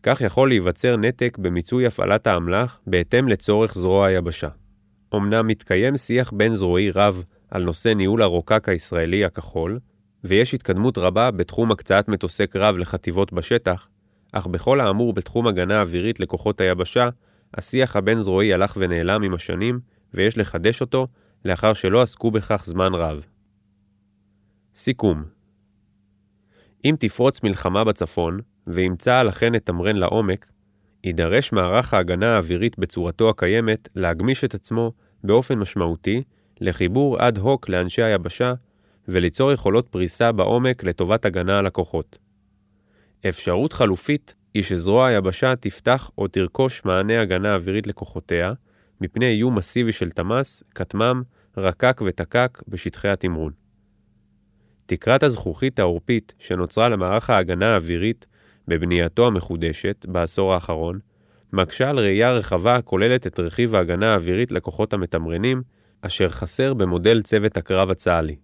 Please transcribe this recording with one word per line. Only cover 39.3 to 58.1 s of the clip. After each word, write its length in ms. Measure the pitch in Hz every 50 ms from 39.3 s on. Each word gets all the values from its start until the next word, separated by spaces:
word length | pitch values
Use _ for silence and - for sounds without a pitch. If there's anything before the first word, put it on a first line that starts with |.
| - - 131 139
יכולות 360 | 143 - - 101 98 120 123 _
פריסה 440 | - 92 90 85 - - 117 117
בעומק 520 | 113 98 90 98 113 123 127 127 127 - -
לטובת 400 | 90 85 - 92 87 107 113 -
הגנה 340 | 104 87 92 90 92 98 101
על 80 | 98
הכוחות. 520 | 92 - - 87 - - 82 76 _ - _ _ _ _ _ _ _ _ _ _ _ _ _ _ _ _ _ _ _ _ _ - 95
אפשרות 440 | 90 - - 92 87 95 131 156
חלופית 640 | - - 127 104 92 90 - - 147 143 _ - - _ _ _ -
היא 80 | 104
שזרוע 440 | 95 92 95 85 85 95 104 123 131
היבשה 500 | 127 117 101 92 92 92 - - 127 127
תפתח 540 | 123 - 101 - - _ 117 127 135 - - _ -
או 100 | 101 95
תרכוש 560 | - 98 92 85 - - 131 131 - - -
מענה 360 | 101 92 92 98 107 113 117
הגנה 340 | 110 90 92 90 98 104 104
אווירית 320 | 92 85 95 95 110 104
לכוחותיה, 680 | 101 104 - 101 - - 95 - - 87 85 87 92 123 - _ _ _ _ _ _ _ _
מפני 260 | 98 87 _ 110 123
איום 280 | 127 113 107 117 127 123
מסיבי 380 | 101 90 - - 123 120 113
של 180 | 107 - 92 87
תמ"ס, 520 | - - 85 95 113 131 139 - - - - _ _
כטמ"ם, 480 | - 92 - - 101 113 123 127 127 123 _ _ _ _ _ _
רקק 440 | 95 95 92 87 _ - 123 127 - 113
ותקק 560 | 92 87 - 85 - - 120 127 127 _ - - -
בשטחי 400 | 101 87 - 92 - - - 101
התמרון. 440 | 98 92 - 92 85 80 78 76 73 _ _ _ _ _ _ _ _ _ _ _ _ _ _ _ _ _ _ _ _ _ _ _ _ _ _
תקרת 360 | - - - - 110 127 139
הזכוכית 560 | 151 143 117 - - 95 82 - - 131 - -
העורפית 560 | 98 87 85 85 _ - 123 110 - - _ _
שנוצרה 500 | - - 92 90 90 85 - 107 113 120
למערך 420 | 113 98 90 90 98 110 - -
ההגנה 440 | 120 98 90 85 90 87 101 113 113
האווירית 520 | 95 82 82 87 85 95 110